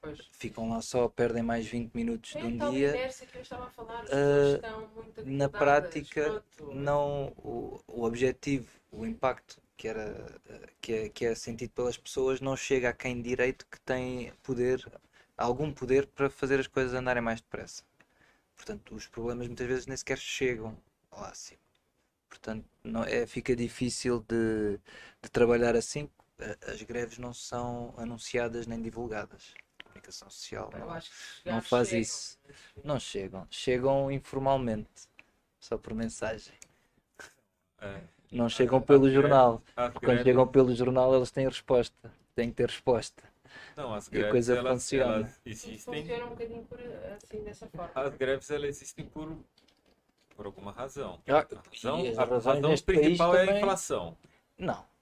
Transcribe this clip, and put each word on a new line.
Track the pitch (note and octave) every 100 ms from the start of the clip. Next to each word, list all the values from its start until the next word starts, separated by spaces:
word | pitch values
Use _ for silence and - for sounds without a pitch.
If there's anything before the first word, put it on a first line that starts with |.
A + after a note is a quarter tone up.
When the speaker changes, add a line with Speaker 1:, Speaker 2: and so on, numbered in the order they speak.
Speaker 1:
Pois. | D#3 D3 -
Speaker 2:
ficam | - A2+ - A2+
lá | A2+
só, | - B2+ A#2
perdem | - A#2+ A#2
mais | A#2 A#2 A2
vinte | A#2+ A#2
minutos | A#2+ A#2 A3+ - -
Speaker 1:
É |
Speaker 2:
de | A#2
um | A#3+
Speaker 1:
tal | D4
Speaker 2:
dia. | C4+ C#4
Speaker 1:
inércia | B3+ C4 C4 B3+
que | B3
eu |
estava | B3+ B3 B3
a |
falar, | - A3+ A#3
as | C#3
Speaker 2:
Ah, | C#3
Speaker 1:
pessoas | C#3+ C#3+ C#3+ C#3+
estão | - - A3 -
muito | - - C3
Speaker 2:
na | C#3 C#3
Speaker 1:
acomodadas, | - C#3+ C#3+ C#3
Speaker 2:
prática, | D#3 C#3+ - D3+ C#3+ - _
Speaker 1:
pronto. | D3
Speaker 2:
não, | C3+ C#3+ C#3+ C#3+ C#3+ C#3 -
o, | - A#2+ A#2 - -
o | A#2+
objetivo, | A#2 A#2 B2+ B2 - C#3 A2+ - _
o | - A2+
impacto | A2+ C3 B2 _ - _ -
que | A2+
era, | G#2+ G#2+ G#2+ G#2+ - _
eh, | G#2+ - _
que | -
é, | A2+ G#2+
que | - A#2+
é | A2+
sentido | - A2+ A#2
pelas | - B2 A#2
pessoas | - - C3 C3
não | C3+ C3
chega | - C3 B2
a |
quem | A#2+ B2+ B2
de | A#2+
direito | B2 B2 C3 -
que | -
tem | - B2+ B2+ B2+ A#2 -
poder, | - B2 B2 B2+ - - _ _ _ -
algum | B2 B2+ D3+
poder | C#3+ B2 C3 C#3
para | - C#3
fazer | - C3+ C3+
as | B2+
coisas | - B2+ B2+
andarem | B2+ B2
mais | A#2 A2+
depressa. | _ - G#2 - _ _ _ _ _ _ _ _
Portanto, | - G#2+ - A2
os | -
problemas | - A#2 A#2+ A#2+
muitas | A#2+ B2
vezes | B2+ B2
nem | C3
sequer | - C3
chegam | - - C3 A#2+ A2 A2 _ _ _
lá | - G2
acima. | - - - _ _ _ _ _ _ _
Portanto, | - - A2 - _
não, | A#2 A2+
é, | G2+ A#2 A#2
fica | - - A#2+
difícil | A#2+ - B2 - B2+ A#2+ A2
de, | A#2 A2+ A2 G#2+ G2+ _ - - _
de | -
trabalhar | - A#2 A#2+ A#2+ A#2
assim. | - D3+ D3 _ _ _
A-, | G#2+ G#2 -
as | A2
greves | G#2+ A#2+ A#2+ A#2+
não | B2
são | A#2+ - B2 A#2+ A#2+ A#2+ -
anunciadas | A#2 A#2 - B2 A#2+ A#2 A#2
nem | A#2
divulgadas. | A2+ A2+ A#2+ G#2+ G#2 - - - - _
A |
comunicação | - - - - G2
social | - - A2 G2+
Speaker 1:
Eu | -
Speaker 2:
não, | -
Speaker 1:
acho | E3 -
que | - - - -
Speaker 2:
não | A#2
Speaker 1:
chegaram |
Speaker 2:
faz | - B2 A2+
Speaker 1:
chegam, | A2+
Speaker 2:
isso. | A2 - - - _ - - -
Speaker 1:
mas | C#3+
Speaker 2:
Não | C#3
chegam. | - G2+ F#2+ F#2+ F2+
Chegam | - - B2+ C3 C#3 C3+
informalmente. | C3+ - C3+ C3+ C3+ B2 A2 A2 - - _ - _ _ _
Só | - A2
por | - A2
mensagem. | A2+ - A2 A2 - - - _ _ _ _ _ - _ _ _ _ _
Speaker 3:
É. | G#2 F#2+ - _ _
Speaker 2:
Não | B2 A#2
Speaker 3:
A-, |
Speaker 2:
chegam | - B2+ C3
Speaker 3:
as | B2+
Speaker 2:
pelo | C#3+
Speaker 3:
greves, | C3+ C3+
Speaker 2:
jornal. | C#3+ C#3 B2 A2+ - -
Speaker 3:
as | B2
Speaker 2:
Quando | A#2
Speaker 3:
greves | - B2
Speaker 2:
chegam | B2+ B2+ B2
pelo | C3+ B2+ A#2+
jornal, | B2+ B2+ B2+
elas | C3 B2+
têm | - C3+
resposta. | - - B2+ A#2 _ - - _ -
Têm | A#2
que | A#2
ter | A#2+
resposta. | - - A#2+ - - - _ - - - -
Speaker 3:
Não, | C3+
as | G#2+ -
Speaker 2:
E |
a |
Speaker 3:
greves, | G#2+ G#2
Speaker 2:
coisa | B2 A#2 B2
Speaker 3:
elas, | B2 B2+
Speaker 2:
funciona. | - C#3 B2 A2
Speaker 3:
elas | A2+ -
Speaker 1:
Tudo | -
Speaker 3:
existem. | G#2+ - - - B3
Speaker 1:
funciona | - A#3+ A#3+
um |
bocadinho | A#3 A#3 A#3
por, | A#3 A#3+
assim, | A#3+ F3+ F#3 G3+ - G#3+
dessa | G#3 G#3 F#3+
forma. | D3 E3+
Speaker 3:
As | - C#3 C3+
greves, | C3 C3+ -
elas | D3 D3
existem | C#3+ - - D#3
por, | D3+ D#3+ D#3+ - _ _ _ _ _ _ _ _ -
por | G2+
alguma | - G2+
razão. | G2 C3+ C#3 A#2 F2 -
Speaker 2:
Ah, | C#3+
Speaker 3:
A | - - -
razão, | - A#2 D#3 B2
Speaker 2:
e |
as | -
Speaker 3:
a |
Speaker 2:
razões | A#2+ B2 A#2 C#3+
Speaker 3:
razão | C#3+
Speaker 2:
neste | D3 -
Speaker 3:
principal | F3+ D3+ E3+ E3+
Speaker 2:
país | F3+
Speaker 3:
é |
a | F#3+
Speaker 2:
também. | G3+
Speaker 3:
inflação. | G3+ F#3 - B2+ F2 E2 - _ _ _
Speaker 2:
Não. | E3 - - _